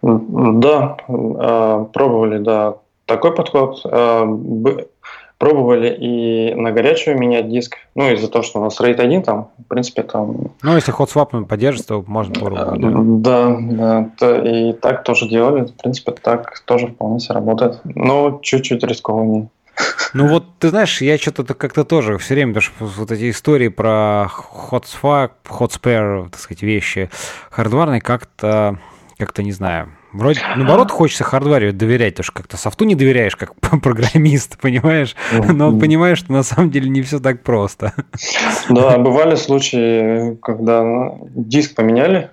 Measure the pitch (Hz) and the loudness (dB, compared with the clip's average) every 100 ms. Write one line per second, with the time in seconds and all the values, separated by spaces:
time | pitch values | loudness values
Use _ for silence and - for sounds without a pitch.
0 | 131 113 113 - 123 110 131 151 135 - | 2 0 0 -2 2 4 4 4 0 -6
1 | - 123 113 - 123 117 110 107 110 - | -8 -6 -4 -2 0 2 2 0 -2 0
2 | 139 117 110 107 104 110 107 104 _ _ | 2 2 0 0 0 0 0 -4 _ _
3 | - 117 170 165 - 143 135 135 - 127 | -4 0 0 0 -2 0 0 -2 -4 0
4 | 120 117 110 110 120 110 120 139 - _ | 2 2 0 -2 -6 -2 -2 -2 -8 _
5 | - - - _ 135 151 123 120 117 - | -20 -20 -20 _ 2 4 4 2 2 -2
6 | 123 120 117 113 113 120 113 110 127 160 | -4 -2 0 0 0 -2 -2 2 2 2
7 | - 135 123 120 110 120 120 - _ - | 0 0 2 0 0 -4 -4 -12 _ -2
8 | 139 110 107 117 113 110 107 107 123 120 | 0 2 0 -2 -2 -4 -4 0 0 2
9 | 123 175 185 107 110 _ - 123 123 - | 2 2 0 -4 -6 _ -8 -6 -4 -6
10 | - 113 107 - - - 139 165 - 117 | -6 -4 -6 -6 -10 -6 0 0 0 -2
11 | 143 151 143 120 95 107 127 131 - 107 | 0 2 0 -2 -4 -2 0 -2 -6 -8
12 | 92 107 101 95 104 98 - - 117 110 | -6 -6 -4 -4 -6 -4 -4 -2 0 2
13 | 113 113 113 123 120 117 117 113 113 113 | 2 2 4 4 4 0 -2 -2 0 0
14 | 110 - 123 120 117 117 113 113 - 131 | -2 0 2 2 2 0 0 0 -2 -2
15 | - 117 113 113 120 143 120 - 123 131 | -2 -2 0 2 2 2 -2 -6 -6 -6
16 | - - - 120 - - - 120 120 120 | -8 -6 -2 -2 -4 -16 0 0 0 -6
17 | 110 117 113 117 107 110 120 - - - | -4 -4 -4 -4 -2 0 0 -2 -12 -4
18 | 127 139 143 143 - 135 135 120 120 113 | 0 2 2 -2 -2 -2 0 -4 -2 -4
19 | - 110 110 110 110 _ _ - - - | -4 -2 0 -2 -4 _ _ -6 -6 -4
20 | - 131 143 160 175 _ 165 190 208 - | -6 2 4 4 0 _ 0 2 0 0
21 | 135 151 - 143 127 135 139 - 147 165 | 0 0 0 -6 -6 -6 -4 -2 0 2
22 | 110 101 - 135 135 107 104 - 110 95 | 0 -4 -2 0 0 0 -2 -4 -12 -8
23 | 107 113 120 110 - 147 120 90 110 107 | -6 -4 -4 -4 2 2 2 0 0 2
24 | 107 104 98 - - - - 127 - - | 2 2 -2 -4 -16 -18 -6 -6 -6 -4
25 | 143 143 131 _ - - 120 - 127 117 | 0 0 0 _ -16 -4 -4 -2 0 0
26 | 104 98 90 - - 90 104 107 - - | 0 -2 -6 -14 -16 -8 -2 -2 -2 -6
27 | 92 - - - - - 110 123 160 123 | -6 -8 -16 -16 -14 -4 -2 0 0 0
28 | - 120 - _ 107 107 104 98 - - | -2 -4 -6 _ 0 2 0 -2 -12 -20
29 | - _ 98 - 101 95 95 85 80 76 | -20 _ -10 -6 -6 -4 -4 -4 -8 -16
30 | _ 98 123 147 - 123 131 180 202 - | _ -4 0 0 -2 -2 2 4 4 2
31 | 156 - - 139 139 147 104 98 110 123 | 0 0 -2 -2 2 2 2 0 0 2
32 | 113 87 - - - - - - 220 180 | 0 -2 -10 -10 -14 -8 -8 -2 0 4
33 | 135 127 107 - - - - 156 131 113 | 4 4 2 -2 -10 -6 0 2 2 0
34 | 117 160 151 143 - - 135 127 143 160 | 2 4 4 4 -2 -4 -2 0 2 2
35 | 135 - - 113 104 151 147 110 156 156 | 0 -6 -2 0 2 4 4 4 4 4
36 | 175 170 - 135 131 - 175 139 135 135 | 4 2 0 -2 0 2 2 2 0 -2
37 | 131 143 131 123 - 117 101 - 107 - | -2 -2 -2 -2 0 0 0 -4 -6 -6
38 | - - - - 113 107 - 123 131 123 | -10 -10 -8 -4 -2 -4 2 4 6 6
39 | 127 127 160 156 - 139 135 123 117 113 | 4 4 4 2 2 0 0 0 0 2
40 | 110 113 117 113 - 110 113 117 113 117 | 2 0 -2 -6 -8 -4 2 2 2 0
41 | 127 - - 127 113 135 151 - 110 117 | -4 -8 -12 -10 0 0 0 0 2 4
42 | 156 190 - | 4 2 -2